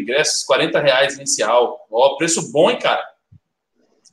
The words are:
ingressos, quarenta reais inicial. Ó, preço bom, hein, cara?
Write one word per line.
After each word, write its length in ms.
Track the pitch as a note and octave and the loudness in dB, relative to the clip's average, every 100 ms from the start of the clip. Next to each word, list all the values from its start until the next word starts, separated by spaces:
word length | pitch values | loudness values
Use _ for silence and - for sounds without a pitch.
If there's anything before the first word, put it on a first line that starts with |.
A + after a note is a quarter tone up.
ingressos, 440 | - C3+ D3+ - | -2 0 0 -2
quarenta 340 | - C3 E3 D#3+ | 0 0 2 0
reais 360 | C#3+ B2+ C#3 C3+ | 2 2 0 -2
inicial. 680 | C3+ - G#2+ A#2+ A2+ - - | -6 -2 2 2 2 -2 -6
Ó, 240 | A2 C#3 C#3 | 0 2 2
preço 360 | E3 F#3 C#3 | -2 -2 -2
bom, 180 | C3+ G3 | 2 2
hein, 80 | A#3+ | 2
cara? 260 | D3+ - - _ _ - _ _ _ _ _ _ _ | -2 -2 -4 _ _ -20 _ _ _ _ _ _ _